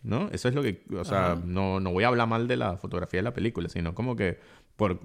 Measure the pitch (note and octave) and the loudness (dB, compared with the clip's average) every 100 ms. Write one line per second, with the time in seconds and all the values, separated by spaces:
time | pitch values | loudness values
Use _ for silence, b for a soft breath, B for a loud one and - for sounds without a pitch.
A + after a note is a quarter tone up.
0 | A#2 A2 G#2 - B2 C#3 C3 F2+ - F#2 | -4 -2 -2 -2 0 0 0 -4 -6 -6
1 | F#2 G2 F2+ E2+ F2 F#2 F#2+ F#2+ F#2+ F2+ | 0 2 4 2 0 0 0 0 0 2
2 | A2+ A#2+ A2+ A2+ A#2+ B2 A2+ F2+ F#2 F2+ | 4 4 2 2 0 0 0 -2 -4 -4
3 | E2+ F2+ F2 - G#2 - E2+ F2 E2+ E2+ | -2 -2 -2 0 -2 -2 -4 -4 -4 -2
4 | B2 A2+ F#2+ E2 B B B - G#2 F2 | -2 0 0 -2 B B B -2 0 0